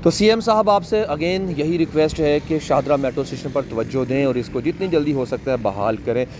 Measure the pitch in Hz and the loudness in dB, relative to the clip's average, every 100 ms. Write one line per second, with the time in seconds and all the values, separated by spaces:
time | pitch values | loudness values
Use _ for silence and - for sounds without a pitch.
0 | 170 160 208 226 226 214 208 202 175 214 | 2 4 4 4 2 2 4 2 2 -2
1 | - 147 165 190 190 151 151 170 160 151 | 0 -2 0 0 -2 -2 0 0 0 2
2 | 156 156 151 147 151 156 - 143 131 143 | 2 2 2 2 0 -4 2 0 2 0
3 | 135 127 131 131 147 135 135 117 113 131 | 0 -2 -6 -6 -4 -4 -4 -4 -2 -2
4 | 123 131 139 123 113 127 127 170 190 165 | 0 0 0 0 -2 -4 -4 -2 0 0
5 | 147 139 123 123 - 127 110 98 104 110 | 2 -2 -2 -4 -2 -2 -2 0 -2 -2
6 | - 117 123 - | -2 -2 -2 -6